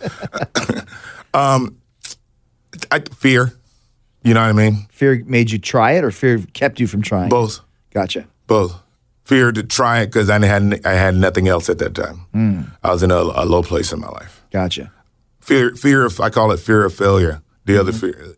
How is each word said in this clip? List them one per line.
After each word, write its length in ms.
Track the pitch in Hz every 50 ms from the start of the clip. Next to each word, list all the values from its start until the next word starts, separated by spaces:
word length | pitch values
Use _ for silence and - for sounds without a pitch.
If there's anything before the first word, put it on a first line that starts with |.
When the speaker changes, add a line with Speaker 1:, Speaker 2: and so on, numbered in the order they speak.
Speaker 1:
<laughs> 40 | - - - - - - - - 147 - - - - - - - - - - - - - - - - _
Um, 460 | - 139 139 139 135 131 123 - - _ _ _ _ _ - - - - _ _ _ _ _ _ _ _ _ _ - - - -
I, 120 | 147 151
fear. 520 | 147 - - - - 135 127 123 127 123 - _ _ _ _ _ _ _ _ _ _ _ _ _ -
You 100 | 117 113
know 80 | 113
what 80 | 113 110
I 40 | 107
mean? 340 | 107 107 110 107 104 104 -
Speaker 2:
Fear 340 | _ - 139 135 131 117 -
made 240 | - 127 120 117 110
you 80 | 110 104
try 320 | - - - 123 110 120
it, 120 | 156 185 156
or 60 | 117
fear 300 | 95 - 139 127 117 110 90 - -
kept 260 | - 139 139 120 -
you 80 | 123
from 160 | 98 101 104 107
trying? 260 | - 107 92 87 98
Speaker 1:
Both. 300 | 123 120 113 107 - - _ _ _ _ _ _ -
Speaker 2:
Gotcha. 320 | 104 95 92 - - - _ _ _ _
Speaker 1:
Both. 260 | - 110 107 95 87 87 90 _ _ _ _ _ _ _ _ _
Fear 260 | - 139 131 123 120
to 100 | 110 110
try 380 | 104 110 - - 127 117 117 117
it 100 | 107 101
'cause 160 | - 113 104
I 160 | 95 104 107 104
had, 380 | 98 104 101 101 101 104 - -
I 100 | - 95
had 200 | 92 95 95 92
nothing 340 | 92 95 92 - 92 92
else 220 | 92 90 85 - -
at 80 | 90
that 160 | - - - -
time. 280 | - 104 - - 87 - - -
Speaker 2:
Mm. 380 | 107 110 107 98 87 64 - - - -
Speaker 1:
I 60 | 92
was 120 | 90 87 92
in 80 | 90
a, 60 | 90
a 280 | 87 85 82 - 65 78
low 160 | 87 87 87
place 320 | 87 - 90 80 - - 73
in 60 | 64
my 80 | - -
life. 320 | - - - 90 - - _ _
Speaker 2:
Gotcha. 400 | - 95 92 87 - 71 67 - - _ _ _ _ _ _ _ _ _
Speaker 1:
Fear, 360 | - - 139 135 123 117 -
fear 280 | - - 143 139 135 123
of, 160 | 113 90 -
I 120 | 98 -
call 200 | - 120 110 107
it 80 | 98 85
fear 240 | - 113 110 107 101
of 120 | 95 -
failure. 480 | - 101 98 98 95 87 80 76 76 - _ _ _ -
The 140 | 98 101 101
other 120 | 95 92
Speaker 2:
Mm-hmm. 80 | 87 113 98 90
Speaker 1:
fear, 240 | - - 80 90 85